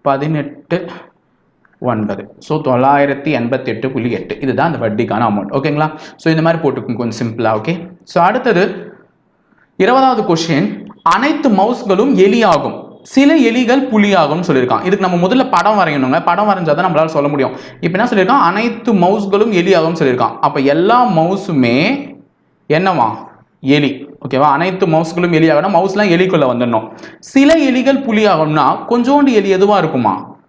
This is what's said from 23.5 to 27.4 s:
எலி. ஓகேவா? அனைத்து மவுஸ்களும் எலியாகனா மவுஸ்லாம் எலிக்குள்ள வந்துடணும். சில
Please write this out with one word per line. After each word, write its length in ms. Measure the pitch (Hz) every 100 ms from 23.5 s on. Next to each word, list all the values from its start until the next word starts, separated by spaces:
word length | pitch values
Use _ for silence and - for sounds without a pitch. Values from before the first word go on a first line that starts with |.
| _
எலி. 500 | 135 143 147 143 - - 127
ஓகேவா? 120 | 131
அனைத்து 460 | 147 139 180 185 180
மவுஸ்களும் 460 | 160 165 175 175
எலியாகனா 360 | 160 160 147 190
மவுஸ்லாம் 420 | 175 190 196 208
எலிக்குள்ள 340 | 170 185 175 131
வந்துடணும். 380 | 120 123 113 110 - - -
சில 380 | - 269